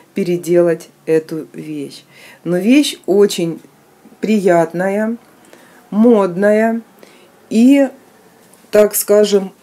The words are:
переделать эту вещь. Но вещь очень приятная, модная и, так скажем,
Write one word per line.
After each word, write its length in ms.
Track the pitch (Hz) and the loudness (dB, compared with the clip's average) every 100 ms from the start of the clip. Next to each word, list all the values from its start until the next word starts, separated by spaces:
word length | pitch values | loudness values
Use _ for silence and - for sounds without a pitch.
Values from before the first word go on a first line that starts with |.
| _ | _
переделать 760 | - 180 175 170 175 175 165 - _ - | -8 -4 -4 0 2 2 -2 -8 _ -4
эту 420 | 160 156 160 - | -2 -2 -12 -12
вещь. 500 | - 156 151 139 - _ - - - | -16 -16 -14 -14 -16 _ -20 -20 -14
Но 140 | 170 175 | -6 -2
вещь 420 | 196 277 285 - - | 2 2 0 -6 -2
очень 540 | 196 202 - 165 165 - _ _ _ _ _ | 2 2 0 -6 -8 -16 _ _ _ _ _
приятная, 960 | 185 214 185 170 165 170 190 202 220 233 _ _ _ - _ _ _ | -4 0 2 0 0 -4 -4 -4 -6 -8 _ _ _ -20 _ _ _
модная 920 | 196 233 220 190 175 208 214 226 226 - _ - _ _ _ _ | 0 4 4 2 0 0 2 0 -4 -10 _ -20 _ _ _ _
и, 400 | 220 247 277 269 - _ _ _ _ _ _ _ | 2 4 4 2 -4 _ _ _ _ _ _ _
так 260 | 208 208 - | 2 2 0
скажем, 560 | - 208 208 202 190 - | 0 2 2 0 -2 -12